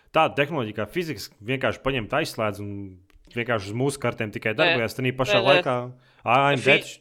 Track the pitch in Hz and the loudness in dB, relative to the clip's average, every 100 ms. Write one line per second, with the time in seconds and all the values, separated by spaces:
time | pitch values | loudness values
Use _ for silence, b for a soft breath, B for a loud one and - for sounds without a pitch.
0 | b 156 156 - 143 165 110 107 104 170 | b 2 2 2 0 0 -4 -4 -6 -4
1 | 165 110 - _ 101 131 127 104 131 135 | -6 -6 -10 _ -6 -2 0 -2 -2 -2
2 | 104 139 165 - 110 98 101 101 98 92 | -2 -2 -2 -2 -4 -4 -8 -10 -12 -16
3 | 90 _ _ 120 117 117 98 110 139 135 | _ _ _ -6 -2 -2 -2 -2 -2 0
4 | 120 117 110 - 113 110 165 165 113 - | -4 -2 -6 -4 -2 2 2 2 -2 -2
5 | 127 127 131 202 190 185 170 123 123 127 | -2 0 2 2 4 4 4 -2 -4 -12
6 | b b - 123 139 139 113 156 - - | b b 2 4 4 4 4 2 2 -16